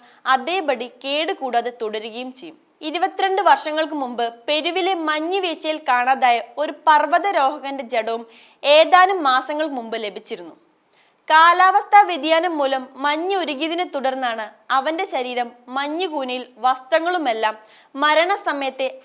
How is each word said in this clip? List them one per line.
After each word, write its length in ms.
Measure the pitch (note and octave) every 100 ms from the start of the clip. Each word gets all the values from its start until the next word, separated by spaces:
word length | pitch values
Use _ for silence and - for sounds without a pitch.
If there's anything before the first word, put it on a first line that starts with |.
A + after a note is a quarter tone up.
| - _ A#3+
അതേപടി 640 | C4 B3 F#4+ D4 B3 A#3+ -
കേടുകൂടാതെ 680 | C4+ C#4+ E4 F#4+ C4 A#3+ A#3+ A#3+
തുടരുകയും 500 | A3 G#3+ A3+ A3+ B3+
ചെയ്യും. 360 | B3+ E3 - _ _
ഇരുപത്തിരണ്ട് 600 | D#4 E4 F#4 - F#4+ F#4+
വർഷങ്ങൾക്ക് 520 | E4+ C4+ D#4 D#4 D#4 D4+
മുമ്പ് 320 | B3+ A#3+ A#3 A#3 -
പെരുവിലെ 460 | D4+ D#4+ F4 F4+
മഞ്ഞ് 460 | F#4 D#4 D4+ D#4+ G4
വീഴ്ചയിൽ 400 | F4+ D#4+ D#4 D#4 D#4
കാണാതായ 540 | B3 B3 C4 B3+ A#3 A3+ -
ഒരു 140 | D#4 D4+ D#4+
പർവ്വതാരോഹകന്റെ 1000 | D4+ D4+ F4 G4 F4+ C4+ D4 C4+ C#4
ജഡവും 420 | A#3+ B3 A3 A3+ A3+ - _ _
ഏതാനും 580 | C#4 D4+ D#4 F4+ F#4 F#4+ C#4+
മാസങ്ങൾ 380 | C4 C4+ D4+ D#4
മുമ്പ് 300 | C4+ A3+ A3+
ലഭിച്ചിരുന്നു. 500 | G#3 F#3+ - G#3 E3+ D3+ _ _ _ _ _ _ -
കാലാവസ്ഥാ 720 | D#4 E4 F4 F#4 G4 G4+ G#4
വ്യതിയാനം 560 | F4+ E4 D4+ D#4+ F4 D#4
മൂലം 300 | C4+ C4+ B3+ B3+
മഞ്ഞ് 320 | C#4+ D4+ F4+ G4
ഉരുകിയതിനെ 480 | D#4 C4+ D#4+ E4+ F4
തുടർന്നാണ് 560 | C#4+ B3+ C4 B3+ A3+ G#3+ - _
അവന്റെ 340 | C4 C#4 E4 F#4+
ശരീരം 360 | D#4+ B3+ B3 A#3+ A#3+ -
മഞ്ഞുകൂനയിൽ 800 | C4 C#4+ D#4+ F#4 D4+ B3+ B3 A#3+ -
വസ്ത്രങ്ങളുമെല്ലാം 1000 | B3 C4 - D#4+ E4 F4+ C#4 A3 A3 G#3+ - _ _ C#4
മരണസമയത്തെ 1000 | D4+ D4+ F4 G4+ F4+ C#4+ C4+ C4 C4 -